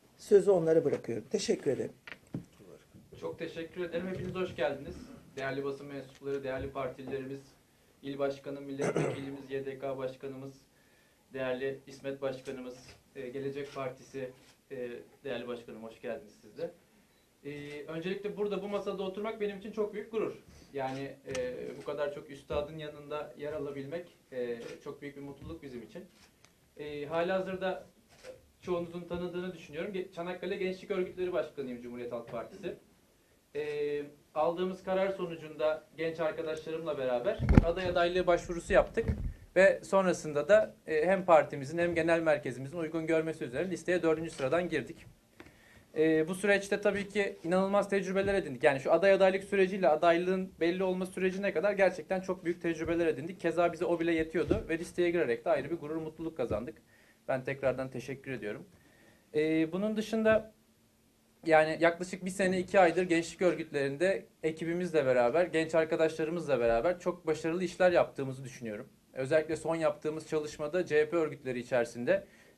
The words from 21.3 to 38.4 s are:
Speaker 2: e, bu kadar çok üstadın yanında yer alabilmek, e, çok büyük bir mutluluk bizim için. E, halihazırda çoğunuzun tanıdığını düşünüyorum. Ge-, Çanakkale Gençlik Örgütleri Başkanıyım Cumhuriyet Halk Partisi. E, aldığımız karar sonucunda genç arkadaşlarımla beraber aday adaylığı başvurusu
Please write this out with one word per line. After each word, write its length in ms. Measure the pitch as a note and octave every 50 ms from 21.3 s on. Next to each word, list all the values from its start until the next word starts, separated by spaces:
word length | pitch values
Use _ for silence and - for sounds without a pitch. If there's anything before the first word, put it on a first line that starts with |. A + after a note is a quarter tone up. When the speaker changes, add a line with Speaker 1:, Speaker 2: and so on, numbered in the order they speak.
| C3+
Speaker 2:
e, 160 | B2+ B2+ B2+ B2 B2 B2 B2 B2 -
bu 40 | -
kadar 300 | - C#3+ D3 D3 C#3+ C#3+
çok 140 | D3+ C#3 -
üstadın 460 | C#3 C3+ - - D#3 D3 D3 D3+ D#3
yanında 560 | D#3+ D3+ D3 D3 D3 D3 C#3+ D3+ D3+ D3 - -
yer 160 | - D3 D3 D3+
alabilmek, 640 | D3+ C#3+ C#3+ C3+ C#3 C3+ C#3 D#3+ F3+ F3+ - - _ _ _
e, 260 | B2+ B2+ B2 A#2+ A#2 A#2 A#2 - A2 - -
çok 180 | D3 C3+ -
büyük 160 | C#3+ C#3+ C#3
bir 40 | C#3+
mutluluk 420 | C#3 C#3+ C#3 - - - - - C#3+
bizim 200 | C3+ B2 A#2+ A2
için. 200 | A2 - F3 G#3 - _ _ - - _ _ - _ _ _ _ _ _
E, 280 | - D3+ D3 D3 D3 C#3+
halihazırda 800 | C#3+ D#3+ E3 E3+ F#3 F#3+ F#3+ F3+ F#3+ F#3 F3+ F#3 F#3 F#3 - - - _ _ _ _ _ - - - - - - _ _ _
çoğunuzun 400 | - F#3 F3+ E3+ F3 E3+ E3+ F3
tanıdığını 520 | E3+ - F3 F3 F3+ F3 E3+ F3+ F3+ F#3 F3
düşünüyorum. 400 | D#3+ - - D3 D#3 F#3 G#3+ G3
Ge-, 180 | F#3 F#3 -
Çanakkale 440 | - E3 E3+ F3+ F3 F3+ - F#3+ G3
Gençlik 340 | F3+ F#3 F#3 F#3 - - -
Örgütleri 420 | G3 F#3 F#3 - - F3+ F3+ A#2+ B2+
Başkanıyım 480 | B2+ A#2+ - - C#3+ C3 B2 B2 A#2+
Cumhuriyet 300 | B2 A#2+ A#2+ B2 A#2+ A#2+
Halk 160 | A#2+ A#2 A2+
Partisi. 480 | - B2 A2+ A2 - G2 G2 - F3 G#3+ - - _ _ _ _ _ _ _ _ _ _ _ _ _ -
E, 80 | D3 D3+ D3+ D3 D3 D3 D3 D3 D3 C#3+ C#3+ - - _ _ -
aldığımız 480 | D3+ D#3 E3+ E3+ F3 F#3 F#3 F#3 - -
karar 260 | F#3+ F#3+ F#3+ F#3+ G3
sonucunda 720 | F#3+ F#3 F3+ E3+ E3 D#3+ D#3 D#3 D3+ D3 D#3 D#3 D#3 - - - -
genç 220 | D3+ D#3+ E3 D#3+ E3
arkadaşlarımla 800 | E3 D#3 D#3 E3 D#3+ D#3 D#3 D#3 - E3 D#3+ E3 E3 D#3 D3
beraber 420 | C3+ C3 B2+ B2 A#2+ - G3 A3 - - - - - -
aday 220 | E3+ E3+ F#3 F#3
adaylığı 400 | F3+ F3 F3+ E3+ F3 F3+ F#3 F3
başvurusu 460 | F3 E3+ E3+